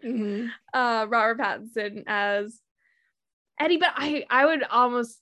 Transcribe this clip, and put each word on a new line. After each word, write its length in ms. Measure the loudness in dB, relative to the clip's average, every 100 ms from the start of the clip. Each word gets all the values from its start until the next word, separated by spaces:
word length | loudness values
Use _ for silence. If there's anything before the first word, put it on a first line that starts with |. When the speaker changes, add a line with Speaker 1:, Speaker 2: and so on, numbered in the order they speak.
Speaker 1:
Mm-hmm. 440 | -6 -4 -4 -4 -6 -10 _
Speaker 2:
Uh, 340 | 0 0 0 0
Robert 280 | 2 2 2
Pattinson 640 | -2 -4 -6 -6 -6 -8 -4
as 540 | -2 0 0 -4 -10 _ _ _ _ _ _ _ _ _ -4
Eddie, 160 | 0 2
but 140 | 2
I, 300 | 0 -2 -4 0
I 160 | 4 4
would 160 | 2
almost 580 | 0 2 2 2 -4 -10